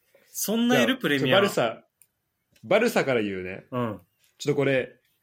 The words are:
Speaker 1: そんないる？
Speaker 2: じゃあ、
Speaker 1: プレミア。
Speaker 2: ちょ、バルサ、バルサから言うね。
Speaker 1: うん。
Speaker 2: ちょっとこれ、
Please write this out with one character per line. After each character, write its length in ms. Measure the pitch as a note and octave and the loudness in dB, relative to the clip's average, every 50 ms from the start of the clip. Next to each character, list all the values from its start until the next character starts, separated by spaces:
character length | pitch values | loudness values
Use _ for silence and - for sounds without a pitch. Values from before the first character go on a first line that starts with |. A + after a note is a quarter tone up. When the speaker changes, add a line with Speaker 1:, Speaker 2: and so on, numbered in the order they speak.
| _ _ _ _ _ _ - - | _ _ _ _ _ _ -10 -8
Speaker 1:
そ 140 | - - G#3+ | -6 -4 -2
ん 140 | A#3 A#3+ A#3+ | 0 2 2
な 120 | B3+ B3 | 4 4
い 60 | A#3+ | 4
る？ 0 | |
Speaker 2:
じ 60 | A3+ C4 | 2 0
ゃ 20 | |
あ、 40 | C4 | -2
Speaker 1:
プ 80 | - D#3 | -2 -2
レ 100 | C#3+ C3+ | 0 0
ミ 60 | C#3 | 2
ア。 20 | |
Speaker 2:
ち 40 | C3 | 2
ょ、 20 | C3 | 4
バ 80 | G3 | 4
ル 80 | G3+ G3 | 4 2
サ、 360 | G3 E3+ B2+ A2 A2+ - - _ _ _ _ _ _ _ _ _ _ _ _ _ _ _ - | 2 0 -2 -2 -4 -8 -14 _ _ _ _ _ _ _ _ _ _ _ _ _ _ _ -4
バ 160 | A2 F#3 G#3+ | 0 0 2
ル 120 | A#3+ A#3 | 2 2
サ 140 | A3+ G#3 D3+ | 0 0 0
か 100 | C#3 B2+ | 0 0
ら 80 | A#2 G#2+ | 0 -2
言 180 | G#2 G2 F#2 | -2 -4 -6
う 20 | F#2 | -8
ね。 240 | F#2 F#2+ - - _ C3 | -10 -12 -14 -14 _ -8
Speaker 1:
う 80 | B2 | -6
ん。 200 | A#2+ A2+ G#2 F2 - _ _ _ _ _ _ - | -6 -6 -6 -10 -14 _ _ _ _ _ _ -8
Speaker 2:
ち 100 | - C#3+ | -4 -4
ょ 40 | C#3+ | -2
っ 20 | |
と 20 | |
こ 100 | C#3+ C#3 | 0 0
れ、 340 | C#3 C3+ B2+ A#2 - - _ _ _ _ _ | 0 0 0 -2 -4 -8 _ _ _ _ _